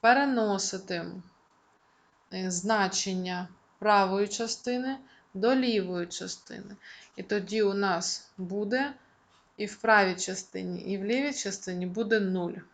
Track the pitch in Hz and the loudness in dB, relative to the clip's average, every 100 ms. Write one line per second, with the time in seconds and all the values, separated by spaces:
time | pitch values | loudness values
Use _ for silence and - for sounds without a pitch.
0 | 226 254 285 254 214 196 - 190 185 175 | 6 6 4 2 2 0 -2 -6 -6 -6
1 | 170 185 - _ _ _ _ _ _ _ | -6 -12 -16 _ _ _ _ _ _ _
2 | _ _ _ 185 185 175 190 220 190 190 | _ _ _ -6 -4 -4 0 2 2 0
3 | - 185 180 180 180 - _ _ 208 202 | -2 -2 -2 -6 -8 -14 _ _ 4 6
4 | 196 196 208 - 226 - - 247 262 269 | 6 2 0 -2 -6 -4 -4 -2 -2 -6
5 | - - _ 196 214 262 254 220 180 180 | -10 -20 _ -2 2 4 4 2 0 -2
6 | 175 - 185 - - - - 202 - - | -4 -6 -10 -12 -12 -14 -14 -18 -20 -20
7 | - - 185 208 202 214 202 196 202 175 | -20 -14 -4 -4 -2 2 2 2 0 0
8 | 180 - - - 185 196 208 254 277 269 | -2 -6 -10 -10 -6 -4 -2 0 -2 -6
9 | _ _ _ _ _ - 208 - 226 214 | _ _ _ _ _ -8 -8 -4 6 6
10 | 190 180 - 190 - 190 185 175 - 196 | 6 2 -6 -8 -8 -8 -6 -6 -6 -4
11 | 196 247 285 277 202 190 - 180 180 185 | -2 0 -2 -4 -6 -8 -8 -6 -6 -4
12 | 214 220 196 185 175 175 - | 2 2 2 0 -2 -6 -14